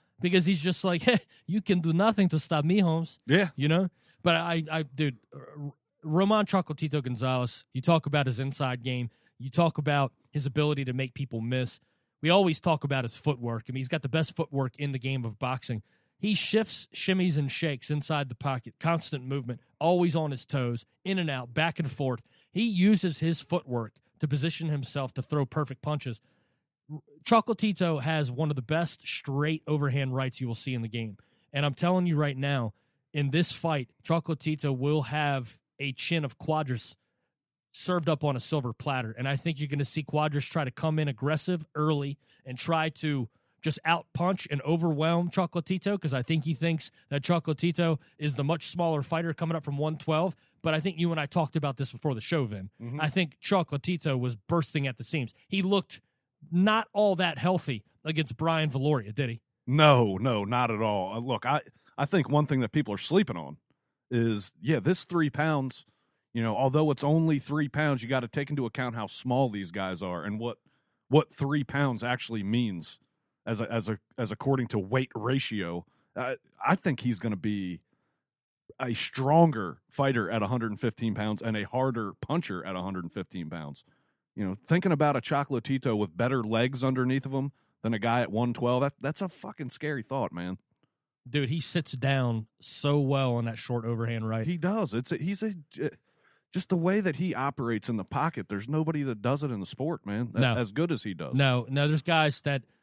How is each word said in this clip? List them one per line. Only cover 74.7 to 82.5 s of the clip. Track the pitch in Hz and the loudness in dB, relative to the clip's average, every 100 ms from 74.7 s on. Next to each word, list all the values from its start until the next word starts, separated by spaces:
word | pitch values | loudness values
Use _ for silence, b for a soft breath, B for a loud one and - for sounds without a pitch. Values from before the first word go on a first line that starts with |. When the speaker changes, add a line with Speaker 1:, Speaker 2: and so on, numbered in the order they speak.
| 110 | -2
Speaker 2:
weight | 95 127 131 | 0 -2 -2
ratio. | 117 110 135 - 107 87 87 - _ _ - | -4 0 0 0 -4 -4 -6 -8 _ _ -8
I, | 123 127 _ _ 107 | -6 -6 _ _ 0
I | 185 | 2
think | 190 131 | 2 -2
he's | 123 104 | -2 -2
gonna | 117 101 | -2 -4
be | 107 104 92 85 - _ _ _ _ _ _ _ _ - | -2 -2 -4 -8 -12 _ _ _ _ _ _ _ _ -8
a | 127 | -4
stronger | 113 - - 135 160 170 117 92 - _ | -2 -4 -2 4 8 8 4 -4 -8 _
fighter | - 139 123 92 | 0 2 2 0
at | 113 | 0
a | 101 | 0
hundred | 123 113 | 0 -2
and | 104 | -2
fifteen | 120 - 113 | -4 -2 -2
pounds | 101 107 107 | -2 -2 -2
and | 113 107 | -2 -4
a | |
harder | 95 123 131 120 104 - | -2 0 0 0 -6 -8
puncher | - 160 - | -4 -4 -2